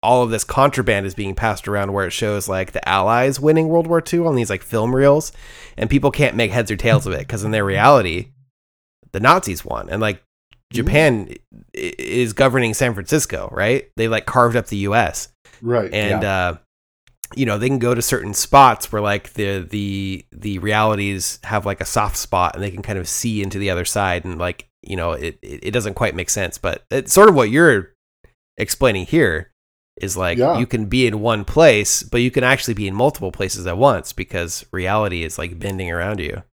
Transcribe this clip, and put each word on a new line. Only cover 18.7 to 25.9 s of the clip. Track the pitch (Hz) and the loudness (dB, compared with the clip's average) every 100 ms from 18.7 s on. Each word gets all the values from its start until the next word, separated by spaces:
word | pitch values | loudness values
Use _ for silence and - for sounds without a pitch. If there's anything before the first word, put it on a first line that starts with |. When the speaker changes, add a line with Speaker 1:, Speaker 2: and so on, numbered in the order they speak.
| 107 - | 6 -4
Speaker 1:
where, | 107 | -4
like, | 104 101 - | -2 -4 -6
the, | - 101 98 82 | -6 -4 -4 -6
the, | 104 101 98 98 95 - | -6 -4 -4 -6 -8 -12
the | - 107 95 | -10 -8 -4
realities | 98 107 110 107 101 98 - - | 0 2 2 0 -2 -4 -6 -8
have, | - 110 101 | -4 -2 -2
like, | 98 | -4
a | |
soft | - - 104 - | -2 -2 -2 -4
spot, | - 95 90 | -2 0 0
and | - | -2
they | 101 | -8
can | 92 | -8
kind | 101 98 | -6 -6
of | 87 | -4
see | - 120 107 | -4 -4 -2
into | 98 98 | -4 -4
the | 98 | -4
other | 87 | -2
side, | 90 104 98 87 | -2 -2 0 -2
and, | 92 85 | -4 -6
like, | 87 87 - _ | -6 -6 -16 _
you | - 95 | -10 -6
know, | 82 | -4
it, | 76 82 - | -4 -8 -10
it, | 50 73 | -16 -10
it | - | -4
doesn't | 120 104 | -4 -4